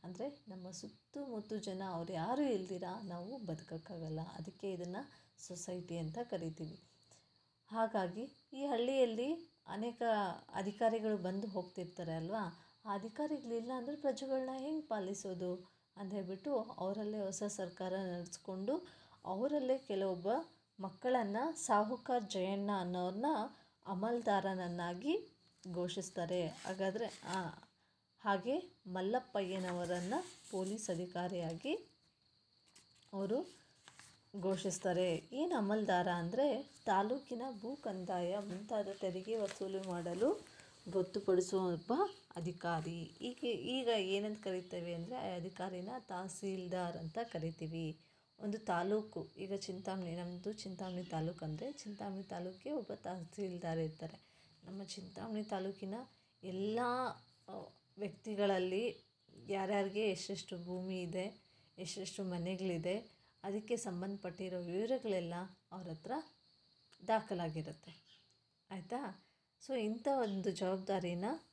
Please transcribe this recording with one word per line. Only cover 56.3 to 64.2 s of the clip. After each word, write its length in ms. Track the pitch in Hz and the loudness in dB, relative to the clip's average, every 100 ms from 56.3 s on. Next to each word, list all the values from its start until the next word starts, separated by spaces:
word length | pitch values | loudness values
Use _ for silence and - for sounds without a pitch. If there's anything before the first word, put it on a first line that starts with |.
| _ | _
ಎಲ್ಲ, 360 | 190 185 202 226 247 247 254 - - _ - | -6 -2 0 2 2 2 0 -4 -14 _ -12
ಆ, 40 | 190 - - _ - | -12 -12 -16 _ -6
ವ್ಯಕ್ತಿಗಳಲ್ಲಿ 1000 | 202 - - 202 202 190 180 185 233 - - _ _ - - | -6 -6 -4 4 6 6 4 2 2 -2 -14 _ _ -18 -2
ಯಾರ್ಯಾರಿಗೆ 600 | 196 190 202 196 202 214 | 0 4 4 4 4 2
ಎಷ್ಟೆಷ್ಟು 540 | 180 - 196 - 180 175 | 2 0 -4 -4 -8 -4
ಭೂಮಿ 360 | 180 185 185 | -2 -2 -2
ಇದೆ, 400 | 175 185 190 208 _ _ - - | -2 0 -2 -4 _ _ -20 -10
ಎಷ್ಟೆಷ್ಟು 460 | 180 - 185 - | -8 -6 -6 -4
ಮನೆಗಳಿದೆ, 880 | 190 175 170 185 190 170 175 196 233 - _ _ | -2 0 0 0 2 2 2 0 -2 -18 _ _
ಅದಕ್ಕೆ 340 | 196 202 214 233 | -4 -4 0 -2
ಸಂಬಂಧಪಟ್ಟಿರೋ 840 | 226 180 196 196 | 0 -2 -2 -4